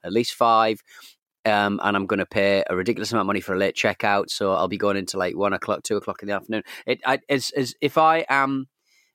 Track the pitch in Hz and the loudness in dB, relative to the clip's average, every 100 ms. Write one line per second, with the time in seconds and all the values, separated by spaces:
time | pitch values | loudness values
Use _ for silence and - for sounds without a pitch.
0 | 87 104 120 - 117 113 110 107 _ - | -2 -2 -2 0 2 4 2 0 _ -20
1 | - _ _ _ 110 104 101 101 101 101 | -20 _ _ _ 0 2 2 0 0 -2
2 | 98 104 92 107 98 98 - 92 95 113 | 0 -2 0 0 2 2 2 -2 0 -2
3 | 107 113 98 101 98 95 98 - 110 101 | -2 -2 0 -2 -2 -2 -2 0 -2 0
4 | 107 101 - - 101 92 92 101 101 98 | 0 0 0 -4 0 0 0 0 0 0
5 | 95 95 90 - 101 95 - 92 - 104 | -4 -4 -2 0 -2 -2 -4 -6 -2 -4
6 | 98 95 101 101 - 110 - - - 123 | -4 -10 -6 -6 -4 -6 -6 -12 -6 -4
7 | 127 135 - 139 - - 127 - 143 165 | 0 -2 -2 -4 -2 -4 -4 -2 0 4
8 | 156 160 160 139 139 135 135 _ _ _ | 4 4 2 2 2 -2 -6 _ _ _
9 | _ | _